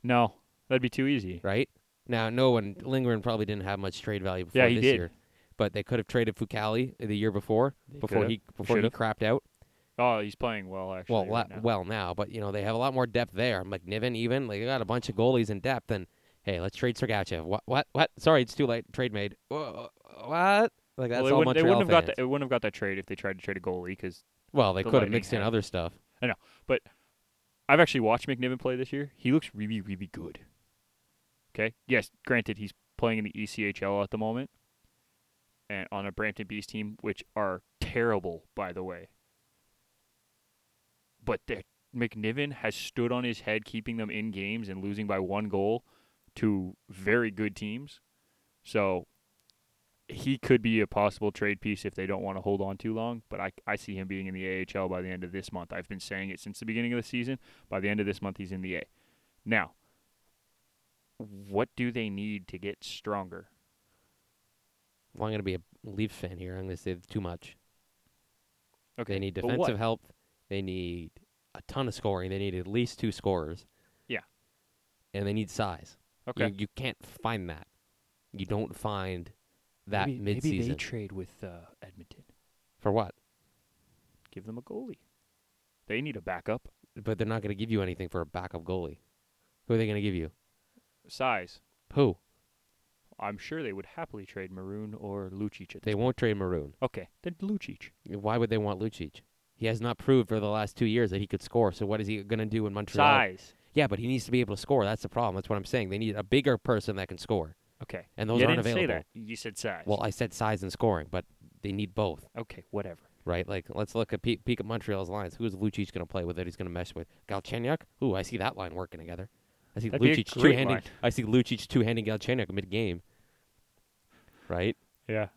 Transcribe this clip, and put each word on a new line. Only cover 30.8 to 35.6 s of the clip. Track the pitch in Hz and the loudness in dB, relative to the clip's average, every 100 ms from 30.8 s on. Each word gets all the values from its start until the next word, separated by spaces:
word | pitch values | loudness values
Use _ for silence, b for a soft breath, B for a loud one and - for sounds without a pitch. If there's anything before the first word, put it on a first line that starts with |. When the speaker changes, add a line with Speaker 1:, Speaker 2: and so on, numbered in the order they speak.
| _ _ _ _ _ _ _ | _ _ _ _ _ _ _
Speaker 1:
Okay? | - 110 - - | -4 -4 -4 2
Yes, | 127 101 _ - | 2 2 _ 0
granted, | 120 113 104 | 0 2 -6
he's | 101 - _ - | -8 -12 _ -2
playing | 117 110 | 0 2
in | |
the | 104 - | -2 -6
E | 104 | -6
C | - | -2
H | 104 98 | -2 0
L | 98 101 | 0 0
at | 98 | 0
the | 110 | -2
moment, | 110 117 135 _ _ _ _ _ _ _ _ _ _ _ | -2 -2 -6 _ _ _ _ _ _ _ _ _ _ _